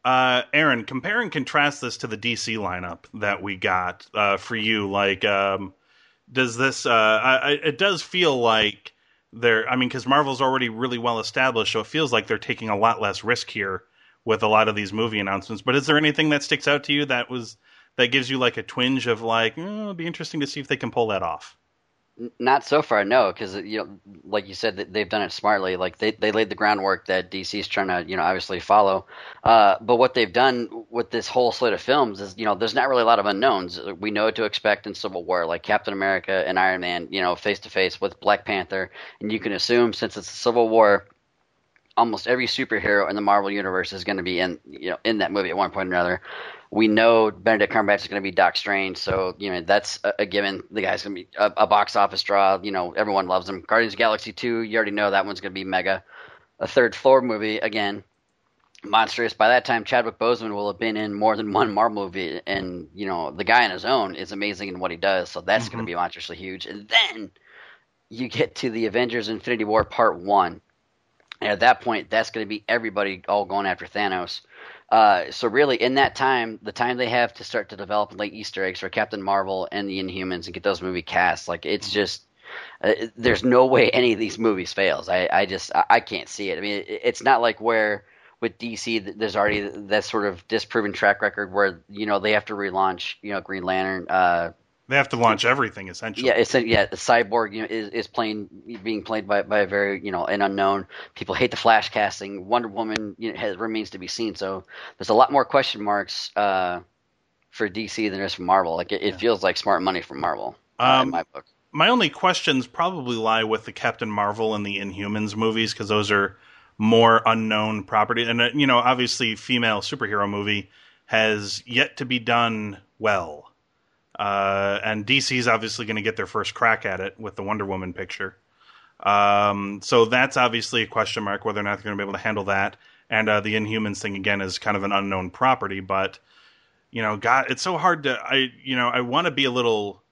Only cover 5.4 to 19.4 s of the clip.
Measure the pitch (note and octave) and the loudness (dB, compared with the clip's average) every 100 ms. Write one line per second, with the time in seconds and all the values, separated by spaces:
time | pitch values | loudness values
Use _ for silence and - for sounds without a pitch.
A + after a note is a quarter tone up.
5.4 | G2 F#2+ F#2+ _ _ _ _ _ _ B2+ | 0 -2 -6 _ _ _ _ _ _ -2
6.4 | B2+ A2+ C3+ B2 C3+ A2+ A2 G#2+ B2+ C3 | -2 0 -2 0 2 6 6 4 4 2
7.4 | C#3 C#3+ D#3 C#3+ G3 F3 - F3+ E3+ C3 | 2 0 -2 0 0 0 -4 2 2 4
8.4 | A#2 A2 G#2+ G2+ - _ _ _ _ A2+ | 4 4 2 -2 -20 _ _ _ _ 0
9.4 | A#2+ A2 A2+ B2+ B2 B2+ A#2+ C#3+ C#3 B2+ | 2 2 2 0 -2 -4 2 2 4 0
10.4 | C3+ C3 B2 A2 B2+ B2 A#2 A#2 A2 C3+ | 0 2 -2 -4 -4 -2 -2 -2 -4 0
11.4 | C3 A2+ G#2+ A2+ G#2 D#3 D3 A2+ - G#2+ | 0 2 0 -2 -4 -4 0 0 0 -6
12.4 | - A#2 A2 G2+ A2+ G#2+ G#2 F#2 A2 A#2+ | -4 -8 -4 2 2 2 -2 -4 -4 -4
13.4 | - A2 G2 F#2 _ _ _ _ A#2 A2 | -4 -8 -6 -6 _ _ _ _ -2 2
14.4 | A2 G#2+ G2+ G#2+ G2+ G#2 A2+ G#2+ G2 G2 | 4 6 4 0 -4 -4 -2 -2 -2 -4
15.4 | - A2 - C3+ C3+ D3+ D3+ D3 D#3 D3 | -6 -6 0 0 2 2 2 2 0 0
16.4 | - D3 - C#3+ C#3+ C#3+ C#3 B2 A#2+ B2 | 0 -2 2 0 0 -2 0 -2 -2 -8
17.4 | A2+ - _ _ _ - B2 C3+ B2 C3+ | -10 -16 _ _ _ 0 2 2 0 0
18.4 | B2 - - - B2+ C3 A#2 A2 A2+ A2+ | 0 0 -8 -2 0 0 0 -2 2 2